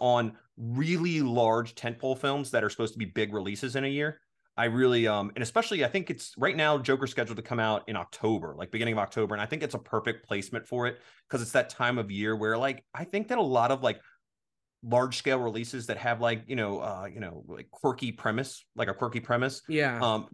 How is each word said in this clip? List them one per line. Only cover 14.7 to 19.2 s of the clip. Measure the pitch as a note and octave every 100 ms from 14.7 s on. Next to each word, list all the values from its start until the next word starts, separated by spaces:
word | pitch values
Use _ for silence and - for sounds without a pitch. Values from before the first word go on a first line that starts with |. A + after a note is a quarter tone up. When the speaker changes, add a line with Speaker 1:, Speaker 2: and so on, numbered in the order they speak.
| _
Speaker 1:
large | A#2 B2 B2+ B2
scale | C#3 C3
releases | A#2+ A2 A#2 B2+ A2+
that | G#2
have, | A#2+ A2+
like, | A#2 A2+ A2+
you |
know, | B2+ G#2 G2
uh, | G#2 F#2 G2
you | A#2
know, | F#2 E2 -
like, | - -
quirky | - C#3 B2 B2
premise, | - A#2 A2 C3+ - _ -
like | G#2+
a |
quirky | G2 A#2 A#2+